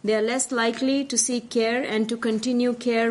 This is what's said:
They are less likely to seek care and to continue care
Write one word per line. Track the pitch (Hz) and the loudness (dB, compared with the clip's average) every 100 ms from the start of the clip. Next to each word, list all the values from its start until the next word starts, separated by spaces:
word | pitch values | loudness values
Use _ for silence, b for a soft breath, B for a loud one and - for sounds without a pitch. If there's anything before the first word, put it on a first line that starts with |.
| 202 | 0
They | 214 | 0
are | 220 | 2
less | 262 254 | 0 -2
likely | 247 233 233 262 277 277 | 0 0 0 2 2 0
to | 233 | 0
seek | - 247 240 | 0 -2 -2
care | 233 226 240 277 214 | 0 0 0 0 0
and | 220 | 0
to | 233 | -2
continue | 233 220 240 240 247 | -2 -2 0 0 0
care | 233 247 226 233 | 0 0 0 0